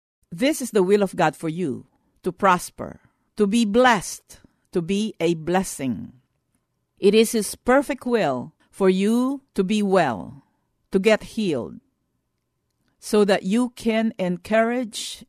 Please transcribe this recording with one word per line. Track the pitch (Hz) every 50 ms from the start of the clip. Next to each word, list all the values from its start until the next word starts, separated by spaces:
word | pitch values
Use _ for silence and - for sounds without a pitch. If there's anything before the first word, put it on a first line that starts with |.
| _ _ _ _ _ -
This | 175 170 247 294 311 -
is | 262 -
the | - 208
will | 180 185 208 208 202
of | 180 -
God | - 170 156 -
for | - 165 160
you, | 160 175 180 139 117 107 - _ _ _ _ _ _ _ -
to | 185
prosper, | 170 - 202 190 180 180 - - - - - 71 - - _ _ _ _ _ _ _
to | - 208
be | 196 196 233 233
blessed, | 202 196 240 254 247 226 185 - - - - _ - - - _ _ _ _ _ _
to | - 185
be | 165 165 196 202 220 214 - -
a | 165 170 170
blessing. | 160 156 165 180 190 190 - - - 135 127 107 - - - - _ _ _ _ _ _ _ _ _ _ _ _ _ _ _ _
It | - - 202 202
is | 220 226 - -
His | 220 196 - -
perfect | - - 240 254 285 - - 277 - -
will | 247 240 220 175 143 127 123 120 156 - _ _ _
for | _ - 196 190
you | 190 185 196 214 226 247 254 262 277 269 - _ -
to | 202 190
be | 185 214 214 208
well, | 190 190 185 160 131 110 87 64 - 131 139 _ _ _ _ _ _ _ _ _ _ -
to | 196
get | 190 220 214 - - - -
healed, | 226 214 175 147 120 101 71 57 - - _ _ _ _ _ _ _ _ _ _ _ _ _ _ _ _ _ _ _ _ _ _
so | _ - - 196 208 208
that | 196 190 - -
you | 190 208 240 254 240
can | - - - 233 220 220 220 226 -
encourage | - 185 180 180 170 - - 220 220 226 233 240 254 254 208 - - - - - - -